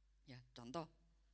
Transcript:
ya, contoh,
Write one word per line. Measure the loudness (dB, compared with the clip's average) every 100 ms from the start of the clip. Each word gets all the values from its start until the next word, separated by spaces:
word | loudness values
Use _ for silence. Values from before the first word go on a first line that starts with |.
| -20 -16 -10
ya, | -10 -8 -4
contoh, | 2 4 2 -2 -20 -20 -20